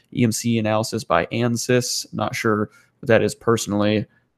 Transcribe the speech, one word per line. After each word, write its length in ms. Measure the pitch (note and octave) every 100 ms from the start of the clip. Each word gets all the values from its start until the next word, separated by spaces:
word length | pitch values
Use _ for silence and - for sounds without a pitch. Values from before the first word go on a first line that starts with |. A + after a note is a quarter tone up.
| _
E 120 | -
M 80 | A#2
C 260 | G#2+ A#2+ A#2
analysis 460 | G#2+ G#2+ A2+ A2+
by 220 | - E2+ -
ansys. 800 | A2+ A#2+ A#2 - B2 A#2+ - -
Not 220 | A2 G#2
sure 360 | - A#2 G#2 G#2 - _ _
what 80 | -
that 140 | A2+
is 120 | G#2
personally. 720 | - - A2+ - G#2 G#2 G#2+ - _ _